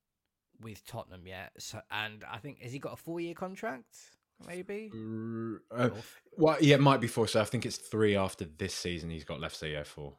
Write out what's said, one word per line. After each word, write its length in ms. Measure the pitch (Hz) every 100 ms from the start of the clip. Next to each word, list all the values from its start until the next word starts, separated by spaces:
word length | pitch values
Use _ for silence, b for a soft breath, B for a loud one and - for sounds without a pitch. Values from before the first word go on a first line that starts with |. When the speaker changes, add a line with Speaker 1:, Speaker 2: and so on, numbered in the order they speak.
| _ _ _ _ _ -
Speaker 1:
with 240 | 113 101
Tottenham 440 | - 110 - 92 90
yet. 240 | 92 95 -
So, 200 | - 110 -
and 320 | 104 107 107
I 160 | - 113
think, 200 | 143 -
has 80 | 120
he 80 | 135
got 140 | 135
a 20 | 117
four-year 400 | - 170 170 170
contract? 600 | 185 190 226 254 - - - _ _ _ -
Maybe. 420 | 180 196 208 220
Speaker 2:
Uh, 640 | 113 110 110 113 113 113 104 -
uh, 180 | 117 123
Speaker 1:
Or 60 | 107
f- 240 | - - _
Speaker 2:
well, 260 | - 156 151
yeah, 140 | 151 143
it 60 |
might 200 | 139 131
be 60 | 113
four. 200 | - 107
So 120 | 110
I 60 | 104
think 220 | 117 107
it's 100 | -
three 380 | - 107 107 101
after 300 | 95 - 87
this 280 | 78 95
season 380 | - 90 85 82
he's 120 | 82
got 160 | 76 73
left. 160 | 80 -
So 120 | 78
yeah, 160 | 73
four. 320 | 73 - 71